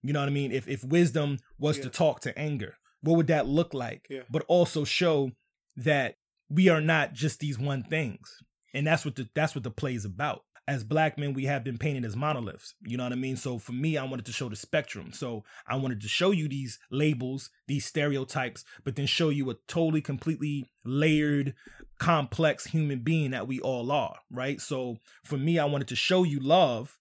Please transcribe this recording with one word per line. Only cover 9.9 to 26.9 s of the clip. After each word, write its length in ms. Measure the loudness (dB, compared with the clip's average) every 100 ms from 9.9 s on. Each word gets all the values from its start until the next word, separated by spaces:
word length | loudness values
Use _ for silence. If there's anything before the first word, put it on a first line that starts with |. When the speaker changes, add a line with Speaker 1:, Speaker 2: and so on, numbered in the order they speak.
| -4
Speaker 1:
is 100 | -6
about. 400 | -6 -6 -6 _ -14 -6
As 160 | -6 0
black 320 | 2 2 0
men, 160 | -4
we 100 | -2 -2
have 200 | -2 -4
been 120 | -4
painted 280 | -4 -2 -4
as 100 | -2
monoliths. 600 | -2 -2 -6 -10 -18 -16
You 140 | -8 -6
know 80 |
what 80 | -4
I 60 | -4
mean? 180 | -4 -4
So 240 | -4 -6
for 140 | -6
me, 240 | -2 0 0
I 80 | -4
wanted 200 | -8 -8
to 40 |
show 160 | -6 -6
the 80 | -8
spectrum. 560 | -2 -2 -2 -12 -12
So 320 | -10 -8 -8 -12 -20 -6
I 80 | -4
wanted 240 | -2 -4
to 60 | -4
show 240 | 0 2
you 160 | 2 0
these 320 | -4 -8 -12 _
labels, 600 | 0 2 2 -2 -6 -10 _ -4
these 180 | -4 -2
stereotypes, 800 | -2 0 -2 -2 -4 -4 -8 -20 -10 -8
but 100 | -4
then 100 | -2
show 220 | 2 2
you 200 | 2 0
a 60 | -4 -4
totally, 320 | 0 2 2
completely 680 | 0 -4 -2 -2 -2 -4 -6 _ -4
layered, 680 | 2 4 4 4 2 0 -6 -18 -20 -20 -4
complex 680 | 2 2 2 2 2 2 -2
human 320 | 0 0 0
being 320 | 0 2 0
that 160 | -2 -4
we 100 | -4
all 320 | -2 -2 0
are, 240 | 0 0 -6 _
right? 300 | -6 -4 -4
So 340 | -4 -4 -4 -8 _ -20 -6
for 120 | -2
me, 220 | 2 2
I 60 | 2
wanted 240 | 0 -2
to 60 | -2
show 260 | 2 4
you 160 | 4 2
love 560 | 4 6 6 2 -6